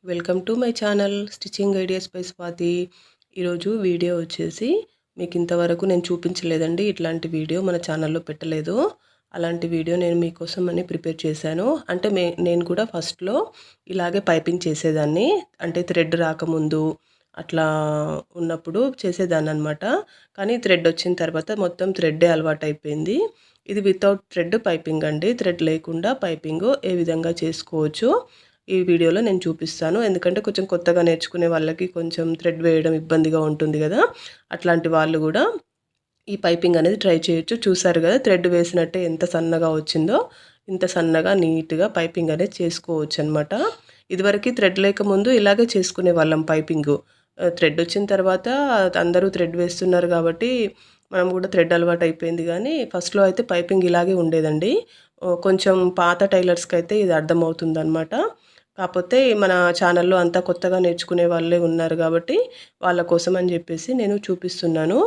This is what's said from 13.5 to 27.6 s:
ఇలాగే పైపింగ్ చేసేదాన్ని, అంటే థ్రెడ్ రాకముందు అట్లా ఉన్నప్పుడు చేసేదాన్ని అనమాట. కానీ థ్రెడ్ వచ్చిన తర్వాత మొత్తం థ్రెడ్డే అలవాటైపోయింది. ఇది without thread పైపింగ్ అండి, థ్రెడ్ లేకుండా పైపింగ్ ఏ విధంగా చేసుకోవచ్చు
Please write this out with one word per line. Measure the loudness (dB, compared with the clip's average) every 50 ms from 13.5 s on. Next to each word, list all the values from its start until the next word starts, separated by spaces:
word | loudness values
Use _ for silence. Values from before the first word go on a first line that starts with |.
| -8 -20 -20 -20 _ _ _
ఇలాగే | -8 -4 -4 -4 -2 -2 -2 0
పైపింగ్ | 2 0 2 2 -2 -4 -2 -2
చేసేదాన్ని, | -4 -4 -2 -2 0 0 2 0 0 2 2 2 2 2 0 -2 _ _ _
అంటే | -8 -4 -4 -4 -4
థ్రెడ్ | -2 0 0 0 0 0
రాకముందు | -2 0 -2 -2 -4 -4 -2 -2 0 0 0 0 0 0 -2 -4 _ _ _ _ _ _ _ _
అట్లా | -18 -12 -6 -2 0 0 0 0 0 -2 -2 -2 -2 -2 -4 -6 -8 -10 _ _
ఉన్నప్పుడు | -8 -6 -6 -6 -6 _ -6 -2 0 0 0 -2
చేసేదాన్ని | -4 -4 -6 -2 -2 -2 0 0 0 0 0 -2
అనమాట. | -2 -2 -4 -6 -6 -4 -2 -2 -2 -4 _ _ _ _ _ _ -6
కానీ | -2 -2 -2 -2
థ్రెడ్ | 2 2 2 4 4
వచ్చిన | 0 0 0 -2 -2 -2
తర్వాత | -2 -2 -4 -4 -6 -6 -4 -4 -2
మొత్తం | -2 -4 -2 -2 -4 -4 -2
థ్రెడ్డే | 0 0 0 2 4 4 4
అలవాటైపోయింది. | 4 2 2 -2 -2 -2 -4 -6 -6 -6 _ -8 -6 -4 -2 -2 0 0 -2 -2 -4 _ _ _ _ _ _ -6
ఇది | -6 0
without | 2 2 2 4 2 2 2 0 _
thread | _ -4 -4 -2 0 -2 -2
పైపింగ్ | 0 0 -2 -2 -2 -4 -4 -2 -2
అండి, | -2 -2 0 0 -2 -2
థ్రెడ్ | 0 -2 -2 0 0 0
లేకుండా | 0 0 -2 -4 -6 -8 -4 -2 -2 -2 -2
పైపింగ్ | -4 -6 -6 -6 -6 -6 -6 -2 0 0 0 0 0
ఏ | -2 -2
విధంగా | 0 0 0 -2 -2 -2 -4 -4
చేసుకోవచ్చు | -2 -4 -6 -6 -6